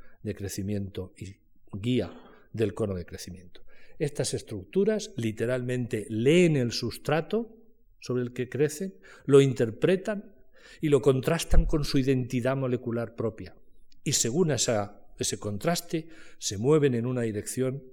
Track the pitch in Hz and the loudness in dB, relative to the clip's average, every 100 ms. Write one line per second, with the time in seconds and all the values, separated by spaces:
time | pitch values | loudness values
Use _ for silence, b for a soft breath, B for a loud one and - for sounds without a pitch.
0 | b b 107 - 98 - 98 104 95 95 | b b -10 -8 -8 -6 -4 -4 -6 -10
1 | 90 - 95 - _ - - 98 117 123 | -12 -14 -16 -16 _ -20 -14 -6 -2 0
2 | 87 B B B B 110 107 - 104 92 | -2 B B B B -4 -2 -2 -4 -4
3 | 85 92 - 87 90 - b b b b | -8 -14 -14 -16 -18 -16 b b b b
4 | 147 - 131 120 - 104 95 190 208 214 | -6 -4 -4 -4 -8 -12 -4 -2 0 -2
5 | - - 113 101 113 127 123 123 117 110 | -6 -4 -4 -2 -2 -2 -2 -4 -2 -4
6 | 101 110 127 175 175 147 120 - 117 - | -4 0 4 6 4 4 0 -2 -6 -6
7 | - 156 160 220 233 - - - _ - | -2 -2 0 -4 -4 -14 -20 -20 _ -18
8 | - 127 123 123 123 123 151 - 190 - | -4 -4 -2 -6 -6 0 -2 -2 -10 -10
9 | B B - 139 139 120 113 107 151 185 | B B 8 8 8 4 -2 2 2 2
10 | 214 208 - - - B B B 156 139 | 0 -6 -8 -20 -20 B B B 2 4
11 | 143 131 156 165 - - - 156 143 143 | 6 4 2 -2 8 8 8 0 2 2
12 | 131 127 113 127 123 135 131 123 120 117 | 2 2 0 -2 -2 -2 -2 -2 -2 -4
13 | 110 - 110 - 92 - - - - - | -6 -4 -6 -6 -16 -16 -20 -20 -20 -8
14 | 156 - 120 147 165 120 - 107 101 - | -2 0 2 2 2 2 0 0 -2 -10
15 | - - 123 104 104 101 170 175 - 165 | -18 -6 -6 -4 -6 -4 -2 -2 -4 -6
16 | - B B B - 101 127 156 143 117 | -6 B B B -8 -2 2 4 4 2
17 | 123 127 113 101 - 123 131 139 - | -2 -2 -2 -4 -6 -4 -4 -4 -12